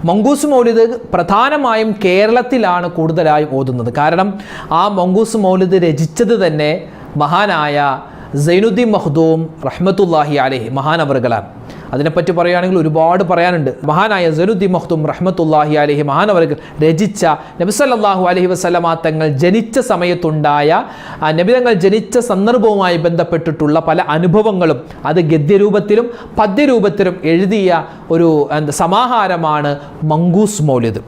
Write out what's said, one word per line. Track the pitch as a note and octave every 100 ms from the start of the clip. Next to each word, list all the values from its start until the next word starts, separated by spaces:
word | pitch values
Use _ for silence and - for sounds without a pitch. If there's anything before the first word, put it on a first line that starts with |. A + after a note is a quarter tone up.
| E3
മങ്കൂസ് | G3 A3+ C#4+ D4
മൗലിദ് | C4 A#3+ A3+ A3+ A#3 -
പ്രധാനമായും | F3+ E3+ G3+ C4 D4 C4+ A3 A3 G3+ G3
കേരളത്തിലാണ് | F#3 G#3+ A#3+ B3 C4 F#3 F3+ F3 F3
കൂടുതലായും | D#3+ D#3+ D#3 D3+ D3+ C3+
ഓതുന്നത്. | C3 B2 A#2 A#2+
കാരണം | D3+ E3+ G3 G3 - - - D#3+
ആ | G3+ G3
മങ്കൂസ് | F3+ F#3+ A3 A3 F#3+
മൗലിദ് | F#3 F#3 F#3 F3
രചിച്ചത് | C#3+ D#3+ - A#3+ A3+ F3+
തന്നെ | D3+ D3+ F3 - - - D3
മഹാനായ | D3 F3 G#3 E3+ D3 D3 C#3+ C3 - - - C#3 D3+
സൈനുദ്ദീൻ | F3+ A3 F#3+ A#3+ G#3
മഖ്ദൂം | G3+ D3 D#3+ D#3+ D#3+ - C3+
റഹ്മത്തുള്ളാഹി | - F3+ F#3+ F#3+ D#3+ D3 C#3+ C3
അലൈഹി | C3 A#2 C3+
മഹാനവറുകളാണ്. | C#3 E3 C#3+ C#3 A#2+ A2 F#2+ - - - -
അതിനെപ്പറ്റി | C3 D#3 D#3+ E3+ E3+
പറയുകയാണെങ്കിൽ | F3 F3 F#3 F#3+
ഒരുപാട് | D#3+ D#3 D#3+ F#3 F3+
പറയാനുണ്ട്. | F3 F3 F3 C3+ A#2+ D3+
മഹാനായ | D#3 G#3+ G3 E3+ D3+
സൈനുദ്ദീൻ | F#3 G#3 G3 F3+
മഖ്ദൂം | - E3 D3+
റഹ്മത്തുള്ളാഹി | C3+ F3+ F3+ D#3+ D#3 D3+ D3+
അലൈഹി | D3 D3 C#3+
മഹാനവറുകൾ | C#3+ G3+ F#3 D#3+ C#3+ - - D#3
രചിച്ച, | E3 G3+ - E3+ D3 - -
നബി | F3 G#3
സല്ലല്ലാഹു | C#4 A#3 G#3 F#3 F3+
അലൈഹി | F3+ F3+
വസല്ലമ | F3+ F3 F3+ E3+ E3 D#3+
തങ്ങൾ | D#3 D#3 C3+
ജനിച്ച | F3 A3 A3+ C#4 A#3+
സമയത്തുണ്ടായ, | F#3 F3 F3 E3 D#3 D3 D3 D3 F3+ C4 - - -
ആ | D#3 D#3+
നബി | F#3 B3+
തങ്ങൾ | A#3+ G#3 F#3+
ജനിച്ച | G#3+ - B3 A#3+
സന്ദർഭവുമായി | F#3+ G#3 B3 A3 G3+ F3+ F3 E3+
ബന്ധപ്പെട്ടിട്ടുള്ള | E3 E3+ E3 E3 D3+ D3+ D#3 E3
പല | D#3+ E3 D#3
അനുഭവങ്ങളും, | F3+ G#3 A3 F#3+ E3 D3 - - C3+
അത് | D#3+ D#3+
ഗദ്യരൂപത്തിലും | E3 D3 G3 G#3 G#3 G#3 G#3 A#3+ - - -
പദ്യരൂപത്തിലും | G#3+ F#3+ D4 A#3+ G3+ G3+ F#3+ F3+ D3+
എഴുതിയ | E3 G3 G#3+ F#3 E3 D#3 - - E3
ഒരു, | E3 D#3 C#3+ D3+
എന്താ, | D3 C#3
സമാഹാരമാണ് | E3+ G3 B3 A#3+ G3 F3 D#3+ D3+ D3 C#3+ - - D#3
മങ്കൂസ് | D#3 F3 F3+ G#3+ - D3+
മൗലിദ്. | B2+ A#2 G#2+